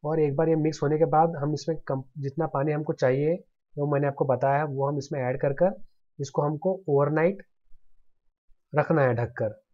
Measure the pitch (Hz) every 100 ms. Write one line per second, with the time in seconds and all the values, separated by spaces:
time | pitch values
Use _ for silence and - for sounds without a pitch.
0 | 147 160 151 139 160 160 151 156 143 151
1 | 160 151 160 165 143 147 - 156 - 135
2 | 131 - 139 143 160 143 147 151 151 156
3 | 131 135 147 180 - _ _ - 143 143
4 | 143 139 139 127 135 139 151 135 139 143
5 | - 147 123 127 147 139 180 - - _
6 | _ _ 139 - 147 156 185 190 - 139
7 | 147 156 165 196 - _ _ - - -
8 | - _ _ _ _ - _ 139 143 165
9 | 131 117 117 - 110 - _